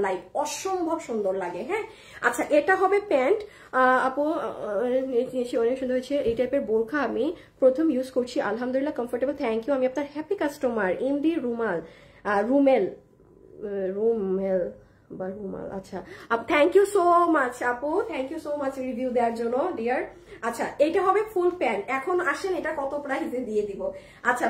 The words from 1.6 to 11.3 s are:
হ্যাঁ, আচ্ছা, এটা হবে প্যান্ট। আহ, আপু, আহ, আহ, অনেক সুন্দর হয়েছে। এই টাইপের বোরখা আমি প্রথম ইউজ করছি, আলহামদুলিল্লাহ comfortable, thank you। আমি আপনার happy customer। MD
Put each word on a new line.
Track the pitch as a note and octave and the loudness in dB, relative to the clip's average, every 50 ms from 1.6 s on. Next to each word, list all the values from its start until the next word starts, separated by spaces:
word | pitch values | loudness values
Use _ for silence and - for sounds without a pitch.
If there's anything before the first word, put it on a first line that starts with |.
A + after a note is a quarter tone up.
| A#3 B3 | -6 -4
হ্যাঁ, | F#4 A4 G4+ - - - - - - - - | -4 -4 -6 -8 -12 -20 -20 -20 -8 -2 -2
আচ্ছা, | - - - C#4 - D4 D4+ | -2 0 -2 0 2 2 4
এটা | D4 D4 F#4+ F#4 F#4+ | 4 4 2 4 4
হবে | F#4 G4 G4+ G4+ - | 2 2 2 2 2
প্যান্ট। | F4 C4+ B3+ C4+ G4+ A4 - - - - - - - | 2 2 4 2 2 0 -2 -8 -16 -20 -12 -2 2
আহ, | B3+ C4 B3+ B3+ B3+ A#3 | 4 4 6 6 4 2
আপু, | C4 B3+ C#4 D4 D4+ E4 | 0 0 0 0 0 0
আহ, | D4+ | -2
আহ, | - G#3+ - - - G#3 G3+ F#3+ A#3 B3 B3 C4 C4 C4 C4 A#3 B3+ B3+ B3+ B3+ B3 B3 - B3+ | -4 -6 -6 -6 -6 -4 -2 0 0 0 0 0 0 0 0 0 0 0 -2 -4 -4 -2 0 0
অনেক | A#3 A#3 C4 C4 | 0 0 0 0
সুন্দর | C4+ B3 B3 | -2 -2 -2
হয়েছে। | B3+ B3+ - C#4+ C#4+ | -2 -2 -2 -2 0
এই | C4+ A3+ A3+ | 0 0 0
টাইপের | A3+ B3 B3 B3+ C#4 | 0 0 0 0 -2
বোরখা | A#3+ G3+ A3 A3 A3+ A3+ D4 D4 | 0 0 0 0 0 0 -2 -2
আমি | C4+ A3+ A3 G#3+ A#3+ D#4 F4+ - - - _ - | -2 0 -2 -2 -2 -2 -4 -6 -12 -18 _ 4
প্রথম | C#4 B3+ B3+ D#4 D#4+ D#4+ | 4 4 6 4 2 2
ইউজ | C4 B3 C4 C4 | 2 0 -2 -2
করছি, | - B3+ B3 B3 - D4 | -2 -2 -2 -2 -2 -2
আলহামদুলিল্লাহ | - G#3 G3+ A#3 B3 B3+ B3+ C4+ C#4 D4+ D4 | -2 -2 -2 -4 -2 -2 -2 -2 -2 -2 -4
comfortable, | - A#3+ A#3+ A#3+ B3 C4 C4 D4 D4 | -4 -4 -2 0 0 0 0 0 0
thank | D4 A#3 A3 A3+ A3+ | 0 0 0 0 0
you। | - C#4+ | 0 0
আমি | C4 B3+ | 2 2
আপনার | B3+ B3+ D4+ C#4+ C#4+ - | 0 0 -2 -4 -4 -6
happy | D4 D#4 - G4 | -6 -4 -4 -2
customer। | G4+ E4 C#4+ D4 - - B3 A#3 A3 G3+ F#3 - - A#3+ | 0 -2 -2 -2 -2 -2 -2 0 0 0 0 0 0 0
MD | C4 C#4+ C#4+ C#4 D#4+ | 0 0 2 2 0